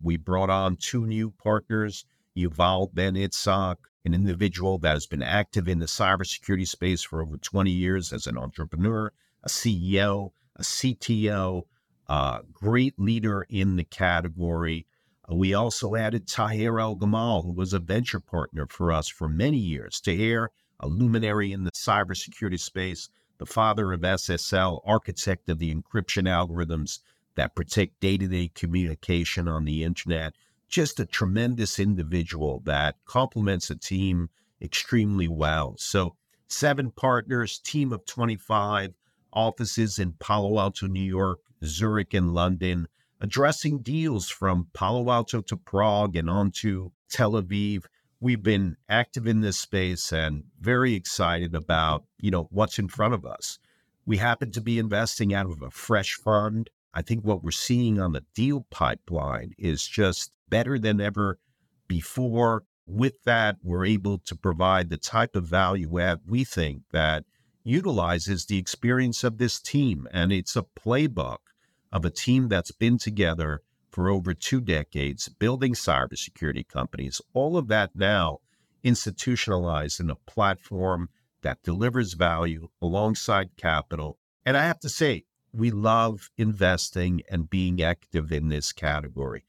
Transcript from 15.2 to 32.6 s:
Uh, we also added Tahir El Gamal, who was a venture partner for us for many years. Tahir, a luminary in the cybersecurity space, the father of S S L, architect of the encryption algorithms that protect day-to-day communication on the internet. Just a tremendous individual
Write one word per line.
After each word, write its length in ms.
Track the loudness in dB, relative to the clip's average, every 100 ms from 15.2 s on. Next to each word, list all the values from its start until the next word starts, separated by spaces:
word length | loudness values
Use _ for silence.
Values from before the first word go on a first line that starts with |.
| -4
Uh, 60 | 0
we 180 | 2
also 420 | 2 0 -2 -4 -2
added 340 | -2 -2 -4
Tahir 500 | -2 0 0 0 0
El 160 | -2 0
Gamal, 480 | 2 2 2 0
who 80 | 0
was 220 | -2 -2
a 60 | -2
venture 420 | 0 0 0 -6
partner 460 | -4 -4 -4 -6 -8
for 240 | -2 0
us 160 | 2 -2
for 180 | -4 -2
many 300 | 0 2 2
years. 420 | 0 -4 -6 -6
Tahir, 500 | -2 0 0 0 -4 -8 _ -10
a 80 | -4
luminary 640 | 2 2 2 2 0 0
in 140 | -2 -4
the 60 |
cybersecurity 880 | -4 0 0 0 -4 -10 -6 -4 -4
space, 500 | -6 -6 -6 -6 -14 _ _ _
the 80 | -4
father 460 | 0 2 2 0
of 140 | 0 0
S 240 | 0 0
S 240 | -2 0
L, 280 | 2 2 0 2
architect 640 | 2 0 -4 -4 -2 -2
of 100 | -2
the 140 | -2
encryption 500 | -4 -2 -4 -2 0
algorithms 760 | 2 2 0 -2 -2 -2 -4 -8 _ _ _ -4
that 180 | -4
protect 460 | -4 -2 0 0 0
day-to-day 500 | 0 2 0 -2 -4 -4
communication 920 | -2 0 0 -2 0 0 0 -2 -2
on 160 | -2 -2
the 180 | 0
internet. 500 | -2 -2 -2 -4 -4 -12 _ _ _
Just 320 | 0 0 -2
a 40 | -6
tremendous 720 | -2 0 2 0 0 -2 0
individual 840 | 0 0 0 -2 -2 -2 -4 -4